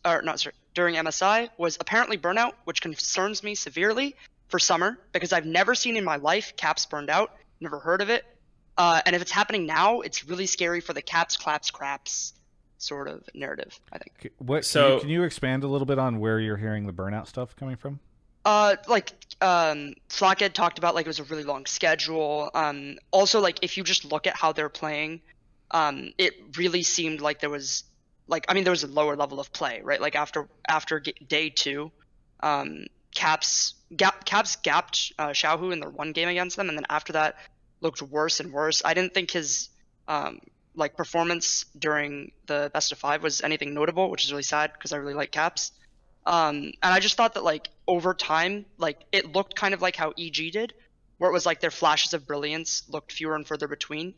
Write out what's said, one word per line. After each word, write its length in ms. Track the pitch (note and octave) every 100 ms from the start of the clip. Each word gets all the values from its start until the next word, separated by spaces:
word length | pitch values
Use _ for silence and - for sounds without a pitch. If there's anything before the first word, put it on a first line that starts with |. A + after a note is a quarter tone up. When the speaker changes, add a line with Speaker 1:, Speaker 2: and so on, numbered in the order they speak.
Speaker 1:
or 180 | F3 E3
not, 160 | E3 -
sorry, 160 | D3+ - _
during 240 | - F3 E3
M 120 | D#3+
S 120 | -
I 300 | F#3+ A3 A#3 -
was 200 | E3+ D#3+
apparently 360 | - A3 B3 G3+
burnout, 360 | E3+ G#3 A#3+ -
which 180 | - E3+
concerns 640 | E3+ D3+ - F#3 F#3+ G#3+
me 140 | G#3 G#3
severely 580 | - D#3+ G3+ A3 C#4 - - _ _
for 140 | F#3
summer 400 | - E3+ F#3 B3 -
because 220 | F3 F3
I've 140 | F3+ D#3
never 280 | E3 G3
seen 220 | A#3+ B3 A3+
in 80 |
my 100 | F#3
life 400 | C#3+ D3 F#3+ - -
Caps 300 | D#3+ D#3 -
burned 240 | D3+ C#3+
out, 240 | D#3+ G#3+ - _ -
never 220 | D#3+ D3
heard 200 | D#3+ F#3
of 80 | G3+
it. 160 | A#3 - _ _ _ _ -
Uh, 240 | F3 E3
and 100 | -
if 60 | F3
it's 100 | F3+
happening 360 | G3+ G#3 G#3+ D#3+
now, 340 | D#3+ F#3+ A#3
it's 240 | - -
really 220 | C#3 F3+ F#3+
scary 340 | - F3 F3
for 140 | E3+
the 80 | D3
Caps, 340 | - E3+ E3+ -
claps, 340 | - D3+ -
craps 600 | - C#3 C#3 - - - - _ _ _ -
sort 280 | - C#3+ C#3
of 160 | D#3 -
narrative, 440 | - C#3 D2 - - _
I 60 | -
think. 200 | - -
Speaker 2:
K-, 120 | - -
what, 260 | B2+ D3
Speaker 3:
So 180 | C3+ D3+
Speaker 2:
can 100 | C#3
you, 80 | C3+
can 80 | C#3+
you 120 | E3+
expand 380 | F3 - C3 C3
a 60 | C#3
little 160 | C#3
bit 140 | C3+ C3+
on 220 | C3 A2+
where 200 | A2 A2
you're 160 | A2 G#2
hearing 300 | A2 G#2+ G2+
the 60 |
burnout 340 | F2 F#2+ G#2+ -
stuff 280 | - B2
coming 220 | - C3+ B2+
from? 240 | C#3 C#3+ - _ _ _ G#3
Speaker 1:
Uh, 300 | G#3 G#3 G3 -
like, 240 | A3+ - - - -
um, 500 | F#3 F3 D#3+ D3 C#3+ - -
Flockhead 460 | - F#3+ F#3+ G3+
talked 240 | F#3+ F3 -
about, 160 | E3+
like, 100 | E3+
it 40 | D#3+
was 80 | D3+
a 60 |
really 200 | C#3 D#3
long 220 | D3 C3+ C3+
schedule. 840 | - E3+ D#3+ - D#3+ D3+ D3+ D3
Um, 420 | - D3+ C#3+ C#3+ - _
also, 300 | F#3+ G3 A3
like, 180 | F#3+ E3
if 160 | F3 -
you 80 |
just 220 | F3+ F#3 D3
look 200 | D3+ F#3+
at 80 |
how 180 | - D#3
they're 180 | D#3 D3+
playing, 500 | - D#3 D3 D#3 E3 - _ _ _ -
um, 420 | E3 D3+ C#3 C3+ -
it 160 | F#3 - - C#3
really 260 | F3 F3+
seemed 380 | E3 - D#3+ D#3
like 200 | D3 C#3+
there 100 | D3
was, 340 | D3 C3+ - - _ _ _ -
like, 200 | E3 -
I 60 |
mean, 100 | F#3
there 60 | F#3
was 140 | F3
a 40 | D3
lower 280 | C#3+ D3+ C#3+
level 220 | C#3+ C#3
of 140 | C3+
play, 300 | - C#3 A2+
right? 160 | B2+ C#3+
Like, 160 | D3+ D3
after, 320 | D3 D#3 C#3+ _ -
after 320 | D#3 - D#3
g-, 140 | D3 - C3+
day 220 | D3+ D#3
two, 420 | - E3+ C#3+ D#3 - _ _ _ _
um, 460 | D3+ C#3+ C#3+ - - _ _
Caps, 600 | - D#3 D#3 - - - - _
Gap, 300 | E3 F#3+ -
Caps 320 | - G3+ A3 -
gapped, 560 | D#3+ D3+ - - - -
uh, 100 | D3
Xiaohu 460 | C#3+ D#3 D#3+ F#3
in 60 | E3+
their 100 | D3
one 220 | C#3 D3+
game 180 | D#3 E3+
against 260 | F3 F3+ F#3+
them, 140 | F#3+
and 80 | D3+
then 80 | -
after 240 | D3+ -
that 240 | D#3 D#3 - - _ _ _
looked 200 | E3 D#3
worse 380 | C#3 D3+ D#3 -
and 140 | D#3
worse. 280 | C#3 D#3 D#3
I 100 | -
didn't 180 | E3 F#3
think 200 | F#3+ F3+
his, 360 | F3 D3 - - _ _ _ -
um, 320 | D3+ C#3+ A1+ - _ _ D#3+
like, 200 | D3 -
performance 680 | D#3+ E3+ E3+ E3+ - - - C#3+
during 540 | D#3 D3+ D3 C#3+ - - -
the 240 | D3 C#3+
best 200 | D3+ -
of 60 | C#3+
five 260 | C#3+ D3+
was 160 | D#3 C#3
anything 340 | D3+ D#3 C#3+
notable, 340 | D3 D#3 E3 F#3+
which 160 | -
is 60 | -
really 140 | C#3+
sad 260 | C3+ D3+ D3+ -
'cause 140 | C#3+
I 60 | D3
really 160 | C#3+
like 180 | C#3+ C#3+
Caps. 400 | D#3 E3 - - - _ _ _ _
Um, 340 | - E3+ D#3 D3 G#2 -
and 140 | F3+
I 60 | F#3
just 160 | G3 -
thought 180 | A3+
that, 80 | G3+
like, 280 | F3 D#3 - _ -
over 260 | F3 F3
time, 520 | F3+ - D#3 F3 G#3 G3+ -
like, 260 | E3 D3 _
it 220 | G3 D#3+
looked 240 | F#3 G3 -
kind 180 | G3
of 80 | F#3+
like 140 | F3+ F3
how 160 | D#3
E 160 | - E3
G 220 | C#3+ D#3+
did, 220 | G3 A3+ - _ _ _ -
where 100 | F3+
it 40 |
was, 120 | E3+
like, 140 | E3+ D#3+
their 140 | E3
flashes 420 | - D#3+ D3+ -
of 100 | E3
brilliance 600 | C#3 D3 D3 D#3+ D#3+ - -
looked 220 | D3+ -
fewer 240 | - D#3+
and 100 | D#3
further 220 | D3 D3+ D3
between, 480 | C#3+ - D3+ F3